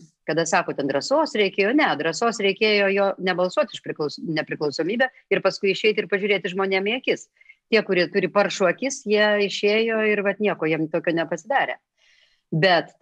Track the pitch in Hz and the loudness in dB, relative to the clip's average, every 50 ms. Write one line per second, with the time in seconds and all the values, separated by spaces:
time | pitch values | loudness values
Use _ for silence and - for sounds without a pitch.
0 | - - _ _ _ - 156 156 165 160 - 180 165 - 143 - 139 - - 139 | -18 -20 _ _ _ -2 -2 0 0 2 0 0 0 -2 -4 -4 -4 -2 -2 -2
1 | 135 - 262 302 320 - - 220 208 190 190 - 196 202 254 302 302 202 151 143 | -2 0 0 0 0 0 0 0 0 0 0 0 0 2 2 2 2 2 0 0
2 | 151 165 160 160 233 233 220 226 202 196 190 - 220 214 208 208 202 196 196 196 | -2 -4 -2 0 -2 -2 0 0 0 -2 0 0 0 2 2 2 2 2 2 2
3 | 196 196 190 - 185 185 180 170 180 185 - 302 294 220 - - - 165 147 - | 0 0 -2 -2 -2 -2 0 0 0 0 0 0 -2 -2 -4 -10 -12 -10 -6 -6
4 | 156 147 - - - 170 156 151 147 - 156 - 226 - - - 160 170 214 233 | -6 -6 -6 -8 -8 -4 -4 -4 -4 -4 -6 -4 -4 -4 -2 -2 -4 -2 0 0
5 | 262 254 - _ _ _ 196 180 - 190 - - - 196 185 - - 214 214 - | 0 -2 -2 _ _ _ -2 0 0 0 -2 0 0 0 0 2 2 0 0 0
6 | 196 175 208 196 196 202 202 190 - 190 175 196 190 190 190 190 196 202 233 262 | -2 -2 -2 -2 0 0 0 0 -2 -4 -4 -2 -2 0 0 0 0 -2 -2 -2
7 | - - 180 - - - _ _ _ - - _ _ _ - 214 208 208 190 180 | -2 -2 -4 -4 -6 -12 _ _ _ -20 -20 _ _ _ 0 2 2 2 2 2
8 | 175 156 170 202 180 170 - 202 202 185 - - 202 175 170 - 247 269 277 - | 2 2 0 -2 -2 0 2 2 2 2 0 2 2 2 2 0 -2 -6 -6 -6
9 | - 208 214 208 214 214 208 208 202 190 - - - 202 208 220 226 226 226 220 | -2 0 2 2 4 4 4 2 0 -2 -2 0 0 2 2 2 2 0 0 0
10 | 214 214 208 202 190 202 190 - 214 202 165 160 170 156 160 156 160 156 - 170 | 0 2 0 2 0 -2 -2 0 0 0 0 0 0 0 0 0 -2 -2 -2 -2
11 | 160 180 160 170 165 156 175 165 - 220 277 262 165 123 123 - _ _ _ _ | -2 0 0 0 -2 -2 -4 -6 -4 -2 0 0 0 -2 -4 -8 _ _ _ _
12 | _ _ _ _ _ _ _ _ _ _ - 160 156 190 180 160 156 - - _ | _ _ _ _ _ _ _ _ _ _ -2 2 4 4 4 2 2 -2 -2 _